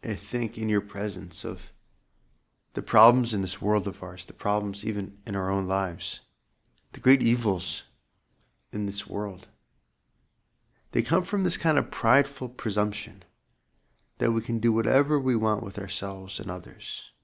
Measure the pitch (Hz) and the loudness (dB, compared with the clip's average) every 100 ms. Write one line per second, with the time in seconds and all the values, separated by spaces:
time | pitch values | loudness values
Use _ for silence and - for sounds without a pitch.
0 | - 101 - 123 117 113 110 104 101 98 | -6 -8 -4 -4 -4 -4 0 0 0 -6
1 | 104 95 90 - 92 95 - - _ _ | -6 -6 -10 -10 -8 -10 -12 -20 _ _
2 | _ _ _ _ _ _ _ - - 117 | _ _ _ _ _ _ _ -10 2 8
3 | 113 123 120 110 92 - 104 107 98 87 | 10 8 2 0 -2 -2 0 0 0 -6
4 | 92 87 - - 104 104 104 98 110 101 | -10 -10 -14 -6 -2 0 -2 -6 -4 -4
5 | 98 - - 98 95 98 92 95 95 85 | -6 -10 -6 -4 0 0 0 0 0 -4
6 | - - _ _ _ _ _ _ _ - | -10 -10 _ _ _ _ _ _ _ -2
7 | - 135 117 120 117 95 - - - _ | 4 6 6 2 2 0 -2 -8 -12 _
8 | _ _ _ _ _ _ _ 104 101 98 | _ _ _ _ _ _ _ -6 -4 -6
9 | - 101 104 92 - _ _ _ _ _ | -6 -6 -6 -8 -16 _ _ _ _ _
10 | _ _ _ _ _ _ _ _ _ - | _ _ _ _ _ _ _ _ _ -2
11 | 120 170 175 202 185 175 165 147 120 - | 2 0 0 0 0 0 2 2 0 -2
12 | 113 131 139 - 127 - 110 101 104 104 | 4 4 4 -2 -10 -4 -2 2 0 0
13 | - - - _ _ _ _ _ _ _ | -10 -16 -20 _ _ _ _ _ _ _
14 | _ _ 117 113 110 117 117 110 110 123 | _ _ 0 0 0 0 2 2 4 4
15 | 143 151 131 120 110 107 101 98 98 - | 4 2 2 2 2 0 -2 -8 -6 -6
16 | 98 98 92 - 95 90 - - - - | -6 -8 -10 -8 -6 -8 -8 -16 -12 -12
17 | - _ | -14 _